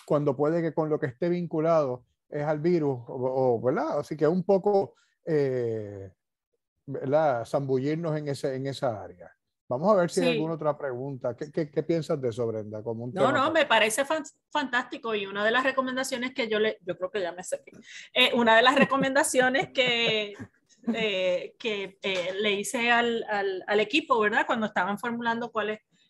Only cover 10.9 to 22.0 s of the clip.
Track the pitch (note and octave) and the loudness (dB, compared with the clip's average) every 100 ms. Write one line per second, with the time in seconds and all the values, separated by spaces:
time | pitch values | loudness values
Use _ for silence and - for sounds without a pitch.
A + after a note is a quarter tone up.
10.9 | B2 C3+ C3+ B2 A#2 D3+ D#3+ D3 - D3+ | -6 -6 -6 -6 -6 -8 -4 -4 -4 -2
11.9 | E3 D3+ D#3+ B2+ A2 A#2 A2 G#2 G#2+ A2+ | -2 -2 -2 -2 -2 -4 -4 -8 -10 -8
12.9 | A2+ A#2+ D3 B3+ C#4+ C#4 E4 C#4+ A3+ G#3+ | -8 -6 0 2 2 2 2 4 4 2
13.9 | G#3+ C#4 D#4+ D4+ _ _ D4 C#4 B3 B3+ | 0 -2 -2 -4 _ _ -4 -2 -2 -4
14.9 | D4+ A#3 G#3+ G3 G3 G#3 A#3+ C4+ C4 C4 | -8 -4 -4 -4 0 2 2 2 0 -2
15.9 | B3+ C4+ B3 B3 B3+ A#3 G#3+ A3 G#3+ F#3+ | -2 -4 -4 -6 -4 -2 2 0 -2 -8
16.9 | E3+ F#3 G#3+ F3 F3 F3+ - - - - | -6 -4 -4 -4 -6 -8 -10 -10 -20 -20
17.9 | - - - B3+ B3 A#3 A3+ B3 C#4 B3 | -20 -6 2 4 4 6 6 6 6 4
18.9 | C4+ C4+ C4+ D#4 C4 B3+ C4 C4 - B3 | 4 2 2 2 2 2 2 -2 0 0
19.9 | A#3 A#3 A3 G#3 - - _ _ _ - | 2 0 0 -2 -10 -16 _ _ _ -4
20.9 | A3+ A3 G3 F#3 F3+ - - A#3 G#3 F#3+ | -2 -2 0 0 0 -4 -8 -6 -4 -6
21.9 | F#3+ | -6